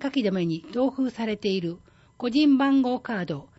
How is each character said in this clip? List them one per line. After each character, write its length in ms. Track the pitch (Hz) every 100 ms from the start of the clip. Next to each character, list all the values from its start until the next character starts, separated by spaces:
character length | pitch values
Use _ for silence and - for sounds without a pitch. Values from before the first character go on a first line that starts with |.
書 80 | 277
き 140 | 269
留 80 | 208
め 120 | 190
に 220 | 170 160 -
同 180 | 240 269
封 200 | - 262
さ 140 | 226
れ 120 | 226 214
て 120 | 208
い 120 | 190
る 180 | 170 175 _ _ _ -
個 140 | 247
人 280 | 254 302 262
番 240 | 277 269
号 160 | 247 247
カ 200 | - 214
ー 60 | 175
ド 220 | 147 -